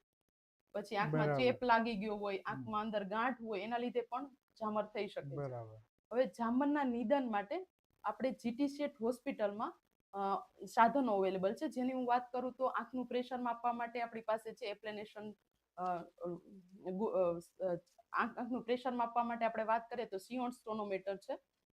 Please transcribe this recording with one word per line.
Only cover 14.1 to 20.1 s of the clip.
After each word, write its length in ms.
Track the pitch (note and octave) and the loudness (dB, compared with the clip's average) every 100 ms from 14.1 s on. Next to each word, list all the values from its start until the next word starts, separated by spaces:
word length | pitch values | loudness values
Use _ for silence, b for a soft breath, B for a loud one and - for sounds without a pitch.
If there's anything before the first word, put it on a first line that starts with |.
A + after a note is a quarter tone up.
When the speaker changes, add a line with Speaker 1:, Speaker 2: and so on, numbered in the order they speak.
| A3+ | -4
Speaker 1:
પાસે 340 | A3+ A3 A3+ | -2 -2 -2
છે 120 | A3 G#3+ | -6 -6
એપ્લેનેશન, 680 | G#3 G#3+ G#3 G#3+ G#3+ G#3 G3+ _ _ _ - | -6 -6 -6 -8 -10 -12 -12 _ _ _ -4
અ, 260 | F3+ F3 E3+ - F3 F3 - G3 F3+ F#3+ D#3+ | -2 -2 -6 -8 -6 -6 -10 -20 -20 -10 -6
ગુ-, 200 | F#3 A3 | 0 2
અ, 300 | F#3 F3 E3+ - - F#3+ F3 - - _ | 4 2 2 -6 -4 -2 -2 -6 -20 _
આંખ, 260 | - A3+ A3+ | -2 -2 -2
આંખનું 240 | A#3+ B3 | -4 -4
પ્રેશર 280 | A3+ B3 B3+ | 0 -2 0
માપવા 340 | B3 A#3 A#3+ | 0 0 0
માટે 200 | A#3 A#3 | 0 0
આપણે 200 | A3+ A3+ | 0 0
વાત 240 | G#3+ A3+ A3+ | 2 0 0
કરીએ 140 | B3 | -6
તો 140 | A3 | -4